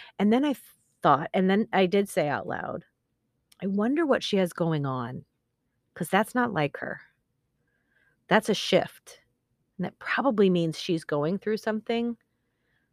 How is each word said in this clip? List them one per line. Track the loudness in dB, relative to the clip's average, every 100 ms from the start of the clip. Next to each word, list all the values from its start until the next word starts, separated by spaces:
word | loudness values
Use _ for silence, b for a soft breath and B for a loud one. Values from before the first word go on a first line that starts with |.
| B B
And | 2
then | 4
I | 2 -4 -10 _ _ _
thought, | 2 4 2
and | 0 2
then | 2 2
I | 2 2
did | 2 0
say | -2 -2
out | -2 -4
loud, | -8 -8 -10 -12 _ _ _ _ _ _ -10
"I | -4
wonder | -2 0 0
what | 2 0
she | 0 0
has | 0
going | 0 -2 0
on, | -2 -4 -6 -10 -16 _ _ _ _ _ _
'cause | -10 -2
that's | 0 0
not | -2 -2
like | -2 -4 -4
her. | -10 -12 -16 _ _ _ _ _ _ _ _ _ _ _ 0
That's | 2 2
a |
shift. | -2 2 2 0 -8 -20 -20 _ _ _ _ _ -8
And | -8
that | -8
probably | -6 -2 0 4 4
means | 4 0 -2
she's | -4 -4
going | -2 -2 -2 -2
through | -4 -4
something. | -2 -4 -2 -2 -2 -6 _ _ _ _ _ _ _